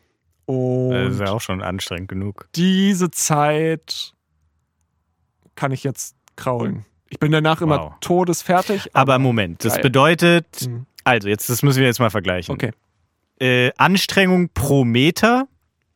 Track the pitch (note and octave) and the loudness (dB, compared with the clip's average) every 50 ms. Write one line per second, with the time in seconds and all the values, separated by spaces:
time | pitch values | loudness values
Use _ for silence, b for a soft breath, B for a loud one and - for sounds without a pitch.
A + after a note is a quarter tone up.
0 | _ _ _ _ _ _ _ _ _ - C3 B2+ B2+ B2+ B2+ B2+ B2+ B2+ B2+ G2 | _ _ _ _ _ _ _ _ _ -6 -4 -2 -2 -2 -2 -2 -2 -2 -2 -2
1 | F#2+ G2 F#2+ G2 G2+ G2 G2+ A2+ - - F#2+ F#2 G2 F#2+ F2+ F#2+ - - F#2 E2+ | -2 -2 -2 -2 -4 -4 -4 -4 -6 -6 -8 -6 -6 -6 -8 -8 -8 -8 -10 -10
2 | F#2 F#2+ F#2 F#2+ G2 G2+ G2 - - _ - E3+ F3 F#3 F#3+ F#3+ G3 G3 G3+ F3 | -10 -8 -8 -8 -8 -8 -10 -12 -18 _ -4 -2 0 2 2 2 2 0 0 0
3 | F3+ F3 - - - - D#3+ D3 D3 D3+ D3+ D3+ D#3+ D#3+ D#3+ D#3+ _ - - - | -2 -4 -4 -4 -4 -2 0 0 2 0 0 0 0 -2 -2 -4 _ -12 -12 -12
4 | - - _ _ _ _ _ _ _ _ _ _ _ _ _ _ _ _ _ _ | -12 -14 _ _ _ _ _ _ _ _ _ _ _ _ _ _ _ _ _ _
5 | _ _ _ _ _ _ _ _ _ _ - - - C#3 C3+ B2+ - C#3 B2 - | _ _ _ _ _ _ _ _ _ _ -10 -4 -4 -4 -4 -2 -6 -6 -6 -8
6 | - - - _ _ _ - - - C3+ B2+ A#2+ A#2 - - A2 G#2+ _ _ _ | -12 -14 -16 _ _ _ -16 -10 -6 -6 -4 -4 -4 -6 -6 -8 -12 _ _ _
7 | _ - - - D3+ D3 D#3 D#3 D3+ D#3 D#3+ D#3+ F3 D#3 D3+ C#3 D#3 - - - | _ -14 -8 -2 0 2 2 2 2 2 0 0 0 0 0 0 -2 -8 -14 -10
8 | - - F3+ F3 F#3 F3+ E3 - - - F#3 F3+ F#3 - G#3 F#3+ - - - C3+ | -4 0 2 2 2 0 -2 -4 -2 0 0 0 0 0 -4 -6 -6 -2 0 2
9 | C3+ C3 C3 B2+ C3+ C3 A#2+ A2+ G2+ F2 E2+ - - A2+ - - - C3+ A#2 C3 | 4 4 4 2 4 2 2 0 -2 -2 -4 -4 -4 -2 -2 2 0 2 4 4
10 | C#3 D#3 F3 D3+ E3+ F3 E3+ E3+ E3 _ - - - B2+ A#2+ A#2+ C3 _ _ _ | 4 4 4 4 4 4 4 2 0 _ -12 -10 -10 -10 -10 -12 -14 _ _ _
11 | - C3+ B2 A2+ G2+ G2+ G#2 G#2 - - B2 - - C#3+ C3+ B2+ C3+ B2+ A#2 - | 0 2 2 2 2 0 -2 -2 -2 -4 -4 0 2 2 2 4 2 2 2 2
12 | B2+ A2 - G#2+ F2 F#2 F2+ F2+ F2+ - - - - A2+ - _ _ _ _ _ | 0 0 0 -2 -2 -2 -4 -4 -4 -6 -6 -6 -6 -6 -8 _ _ _ _ _
13 | _ _ _ _ _ _ _ - C3 B2+ B2 B2 B2 B2+ - - B2+ D#3+ F#3+ F#3+ | _ _ _ _ _ _ _ -4 0 0 2 2 2 0 2 2 2 2 2 0
14 | - - - G3 G3 F#3 F#3 F3+ F3+ E3 - - - - C#3 C#3 C3 A#2 A2+ A#2+ | -2 0 2 2 2 4 4 2 0 -2 -2 -4 0 2 2 2 4 4 2 2
15 | C3 D#3+ F3 - - A3 A#3+ B3+ C4+ - _ _ _ _ _ _ _ _ _ | 2 2 2 2 2 2 2 2 0 -4 _ _ _ _ _ _ _ _ _